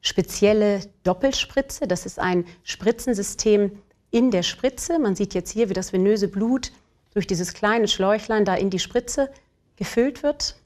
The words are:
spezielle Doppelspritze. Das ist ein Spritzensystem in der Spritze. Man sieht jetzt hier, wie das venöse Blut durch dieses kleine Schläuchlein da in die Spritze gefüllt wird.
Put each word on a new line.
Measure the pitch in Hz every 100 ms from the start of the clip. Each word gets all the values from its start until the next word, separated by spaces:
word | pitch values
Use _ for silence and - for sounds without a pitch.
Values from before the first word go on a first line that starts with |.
spezielle | - - 180 - 202 214 208 202 - _
Doppelspritze. | - 180 269 269 - - 269 - 247
Das | 175 190
ist | -
ein | 180 180 175 -
Spritzensystem | - - 202 233 - 214 202 - 220 208 202 202 _ _ _
in | 233 254
der | 196
Spritze. | 175 - 262 269 - 339
Man | 233
sieht | 185 196
jetzt | 180 180
hier, | 214 226
wie |
das | 190 185
venöse | 190 196 214 196
Blut | 196 226 262 254 - _ _ _
durch | 208 -
dieses | 175 180
kleine | - 208 233 214
Schläuchlein | - 190 214 214 220 202
da |
in | 185 196
die | 185
Spritze | - 247 247 - 269 - _ _ _ _
gefüllt | 185 - 254 254
wird. | 294 294 - -